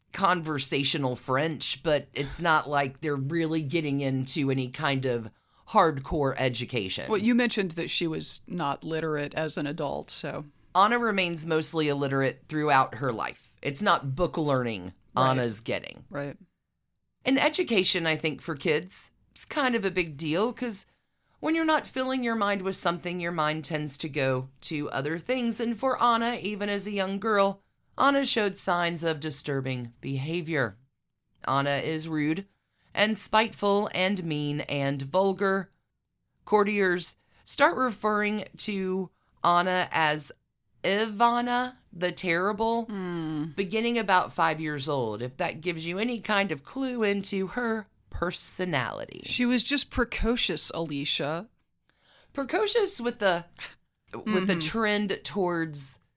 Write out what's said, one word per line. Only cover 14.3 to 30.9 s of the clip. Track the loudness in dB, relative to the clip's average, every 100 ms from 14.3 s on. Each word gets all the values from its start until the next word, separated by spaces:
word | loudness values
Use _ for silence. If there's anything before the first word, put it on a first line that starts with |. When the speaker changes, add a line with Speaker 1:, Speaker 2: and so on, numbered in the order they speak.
| 0
Speaker 1:
learning | 0 0 0 -4 -8 -14 _ 2
Speaker 2:
Right. | 4
Speaker 1:
Anna's | 4 0 -2
getting. | -4 -4 -6 -16 -12
Speaker 2:
Right. | -8 -8 -10 -20 _ _ _ _ _ _ _
Speaker 1:
And | 0 2
education, | 2 0 0 2 2 2 2
I | 0
think, | -2 -4
for | -6 -2
kids, | 0 0 0 -6 -8 _ _
it's | -14
kind | -8 0 0
of | 2
a | 0
big | 0 -2 -2
deal, | -2 0 0
'cause | -2 -6 -6 -10 _ _ _ _ -6
when | -2
you're | 0
not | 4 2 0
filling | -4 -2 0
your | 0 0
mind | 0 0
with | -2 -2
something, | 0 -2 -4 -4
your | -4
mind | 0 0 0
tends | -4 -4 -4 -6
to | -4
go | 0 0 0 -4 -10
to | -6 -4 -4
other | -2 -2 -4
things. | -2 0 0 0
And | -2 0
for | 0 2
Anna, | 4 4 2 -2
even | -4 -4 -2
as | -2 -2
a |
young | -2 -2 -2
girl, | 2 4 4 0 _ _ _ 2
Anna | 4 4 2
showed | 2 0 -2
signs | 0 2 0 0
of | -2 -2
disturbing | -2 -4 -2 -2 -2 -4 -8 -10
behavior. | -6 -4 -2 -4 -2 0 0 -2 _